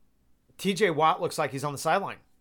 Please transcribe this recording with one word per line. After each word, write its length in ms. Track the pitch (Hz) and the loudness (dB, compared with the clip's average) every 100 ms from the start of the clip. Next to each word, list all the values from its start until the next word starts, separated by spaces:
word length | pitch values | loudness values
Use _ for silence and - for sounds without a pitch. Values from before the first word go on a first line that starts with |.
| _ _ _ _ _ - | _ _ _ _ _ -6
T 140 | 185 | -2
J 160 | 180 196 | 2 2
Watt 300 | 147 156 175 | 4 2 2
looks 180 | 170 - | -2 -2
like 120 | 147 | -4
he's 140 | 135 | -4
on 80 | 147 | -6
the 60 | 135 | -4
sideline. 400 | 160 185 175 104 _ _ | 0 0 0 -12 _ _